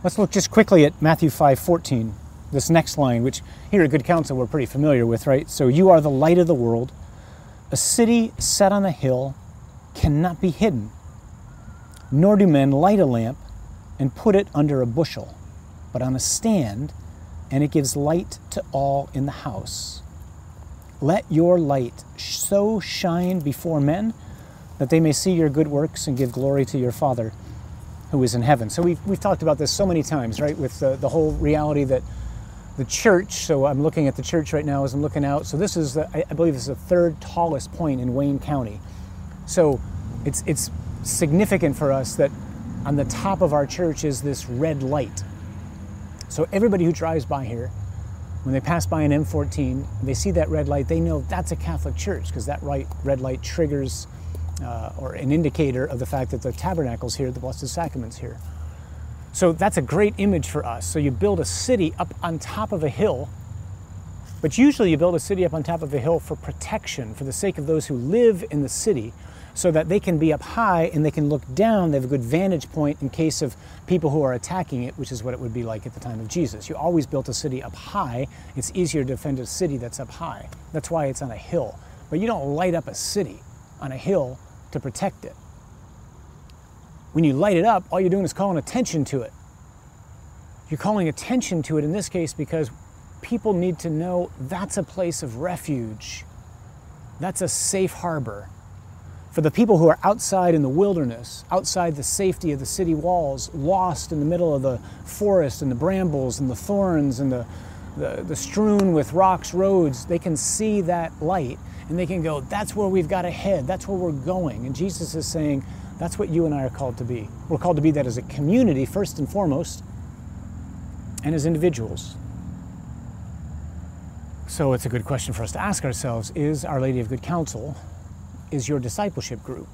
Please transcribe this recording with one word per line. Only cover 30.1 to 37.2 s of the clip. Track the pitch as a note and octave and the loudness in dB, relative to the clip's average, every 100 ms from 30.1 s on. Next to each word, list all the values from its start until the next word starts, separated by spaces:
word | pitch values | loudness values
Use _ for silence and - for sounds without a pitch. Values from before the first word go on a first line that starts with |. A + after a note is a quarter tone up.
| D3+ A#2 A2 | -2 -2 -2
right, | D3 D#3+ | -2 -2
with | C3 - | -4 0
the, | C#3 C3 | 0 2
the | C3+ | 0
whole | D#3 D#3 | 2 2
reality | D3 D3+ D3+ D3+ D3 C3+ | 2 2 2 2 0 2
that | C3 - - - - - - - - | 0 0 -10 -10 -10 -14 -16 -14 -8
the | B2+ | -4
church, | - - F3+ G3+ | 2 6 4 4
so | - - C#3+ C#3 | -6 0 2 4
I'm | C3+ | 2
looking | D#3 E3 C#3 | 2 2 0
at | C3 | 0
the | |
church | - E3+ D3+ | 0 0 0
right | D3+ | -2
now | D3+ C#3 C#3 | 0 0 0
as | |
I'm | C#3 | 0
looking | D3 D3 C#3+ | -2 0 0
out. | C#3+ - | 0 -2
So | D3 | -2
this | G3+ F3 | 0 0
is, | D3+ C#3+ | 0 -2
the, | - | -2
I, | D3 F3 | -2 -4
I | D#3 | 2
believe | E3+ | 2
this | C3 | 2
is | A#2+ | -4
the | B2+ | -8
third | - F3 E3+ | 2 4 4
tallest | D#3 | 0